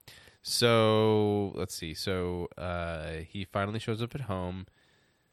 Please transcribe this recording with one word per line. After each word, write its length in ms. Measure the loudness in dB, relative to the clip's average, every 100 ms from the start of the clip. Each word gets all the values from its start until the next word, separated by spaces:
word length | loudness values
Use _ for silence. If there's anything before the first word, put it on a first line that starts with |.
| -18 -20 -20 _
so, 1080 | -6 2 4 6 6 6 6 4 4 2 0 -4
let's 200 | -6 -6
see. 180 | -8
So, 560 | -6 -2 -2 -2 -4 -6 -6
uh, 600 | -6 -4 -4 -6 -6 -8 -8
he 180 | -10 -6
finally 340 | -2 -2 -4
shows 220 | -4 -4
up 140 | -4 -6
at 60 |
home. 440 | -6 -4 -4 -6 -10 _ _ _ _ _ _